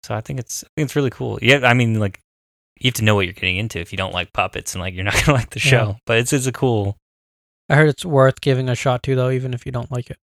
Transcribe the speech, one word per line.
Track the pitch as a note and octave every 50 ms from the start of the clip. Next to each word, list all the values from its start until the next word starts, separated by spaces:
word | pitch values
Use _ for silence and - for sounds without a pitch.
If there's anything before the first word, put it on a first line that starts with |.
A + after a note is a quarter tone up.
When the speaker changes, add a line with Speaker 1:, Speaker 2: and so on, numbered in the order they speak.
| _
Speaker 1:
So | - G#2+
I | G#2+
think | A2 - C#3 C3
it's, | A#2 _ - - -
I | _ _
think | - D#3 C3
it's | -
really | D3 C#3+ C3
cool. | - - C3 A#2+ G#2+ - -
Yeah, | A2+ C3+ C#3+ B2
I | B2 A#2+
mean, | B2+ B2 A2+ A2+ A2
like, | G#2+ G2+ F#2 - _ _ _ _ _ _ _ _ _ _ _ _
you | - B2+
have | A#2+
to | - A2+
know | G#2+ G#2+
what | G2+ G2
you're | F2 F#2+
getting | - - F#2 F#2
into | F#2 G#2+ A2+ - -
if | E2+ - -
you | F#2+
don't | F#2+ F#2 F2
like | F2+ F2 F2 _
puppets | - F#2+ F#2+ - - F2 - -
and, | F#2 F2
like, | F#2+ F#2
you're | F2+ F#2+
not | G#2 -
<laughs> | - -
gonna | - D3 C3
like | A2+ -
the | - A#2+
Speaker 2:
Yeah. | - C#3
Speaker 1:
show. | C3 A#2+ A2 G#2 G2+ - _
But | - A#2 A#2
it's, | B2 B2 -
it's | C#3+ B2+
a | C3 A#2+
cool. | - - C3 A#2 G#2+ G2+ G2 G#2 _ _ _ _ _ _ _ _ _ _ _ _ _ _ _
Speaker 2:
I | C#3+
heard | C#3+ D#3 D#3
it's | C#3 - -
worth | F#3 D#3 C#3 C3 C3 B2+ - -
giving | D3 C3+ B2+ C3 B2+
a | B2
shot | - - C#3 B2 A#2+ -
too, | - C3+
though, | B2+ B2+ B2+
even | C3 B2+ B2+ C3 B2
if | A#2+ -
you | C#3 B2+
don't | B2 A#2+ -
like | B2+ B2 A#2+ -
it. | - _